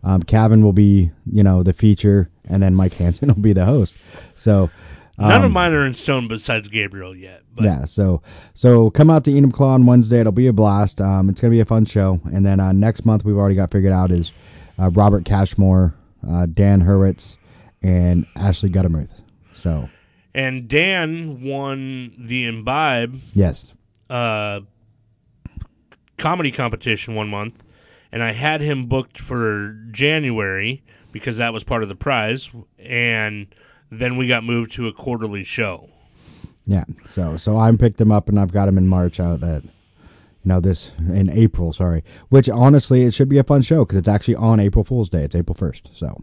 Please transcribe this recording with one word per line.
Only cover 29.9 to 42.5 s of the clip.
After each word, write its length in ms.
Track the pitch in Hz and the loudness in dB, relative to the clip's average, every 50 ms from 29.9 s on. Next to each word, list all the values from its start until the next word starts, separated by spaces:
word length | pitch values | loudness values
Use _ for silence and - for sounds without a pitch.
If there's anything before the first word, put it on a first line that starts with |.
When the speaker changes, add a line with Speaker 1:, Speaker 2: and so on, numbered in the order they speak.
Speaker 2:
January 920 | 107 104 131 147 156 156 151 131 117 110 104 98 95 95 98 113 131 135 _ _ _ _ _ _ | -8 -4 -2 -2 -2 -2 -4 -4 -4 -4 -4 -6 -6 -6 -6 -8 -8 -10 _ _ _ _ _ _
because 260 | _ 110 - 135 117 110 | _ -14 -12 -10 -8 -6
that 160 | 117 117 113 | -6 -6 -6
was 100 | 110 - | -8 -8
part 200 | - 127 117 110 | -6 -6 -6 -6
of 60 | 98 | -8
the 60 | 98 | -10
prize, 540 | 92 - 143 135 120 107 107 117 135 - - - 117 - _ _ _ | -10 -6 -4 -4 -4 -4 -4 -6 -8 -10 -16 -20 -20 -20 _ _ _
and 680 | - 131 127 120 120 117 113 110 107 107 107 104 101 98 _ _ _ _ _ _ _ _ | -16 -10 -6 -4 -4 -2 -2 -4 -6 -8 -10 -12 -16 _ _ _ _ _ _ _ _ _
then 260 | 110 110 123 123 123 127 | -12 -8 -8 -6 -4 -4
we 100 | 131 123 | -2 -2
got 160 | 127 117 113 | -2 -2 -2
moved 280 | 117 120 120 117 113 - | -4 -4 -4 -4 -6 -10
to 140 | - 123 113 | -10 -10 -10
a 60 | 104 | -10
quarterly 500 | - - 135 123 117 110 107 101 101 95 | -10 -10 -8 -8 -6 -8 -8 -10 -10 -12
show. 460 | - - - 113 101 90 - - - _ _ _ _ _ _ _ - - - - - _ _ _ | -12 -8 -8 -6 -6 -8 -12 -18 -20 _ _ _ _ _ _ _ -20 -20 -20 -20 -20 _ _ _
Speaker 1:
Yeah, 180 | - 98 92 80 - 80 - _ | -4 -4 -4 -4 -6 -14 -20 _
so, 320 | - - - 90 80 78 87 | -14 -10 -8 -8 -8 -8 -8
so 200 | - - 107 110 | -6 -4 -2 0
I 140 | 110 113 110 | 2 2 4
picked 260 | 101 127 117 98 - | 4 2 0 2 2
him 100 | 113 107 | 2 2
up, 160 | 107 104 - - | 2 2 0 0
and 120 | 101 104 | 0 0
I've 120 | 98 90 | 0 0
got 160 | 87 101 98 98 | -2 -2 0 2
him 100 | 95 95 | 2 2
in 100 | 92 92 | 2 2
March 320 | 92 90 90 90 - - | 2 0 0 -2 -4 -4
out 240 | 92 87 85 71 69 | -4 -4 -4 -4 -4
at, 200 | 85 80 73 - | -6 -6 -6 -8
you 60 | - _ _ _ _ _ _ _ - _ _ _ _ _ _ _ | -12 _ _ _ _ _ _ _ -20 _ _ _ _ _ _ _
know, 140 | 92 92 92 | -2 0 0
this, 320 | 85 95 92 80 - - - 71 | 0 -2 -2 -4 -6 -16 -10 -8
in 320 | 80 85 87 98 95 92 | -6 -4 0 0 0 0
April, 420 | 73 107 113 110 - - 87 82 78 | 2 2 2 2 2 -2 -6 -6 -4
sorry, 300 | - 95 90 85 80 - _ - - - _ | -4 -2 -2 -2 -4 -6 _ -20 -20 -6 _
which 200 | 131 139 123 | 4 4 4
honestly, 540 | - | 4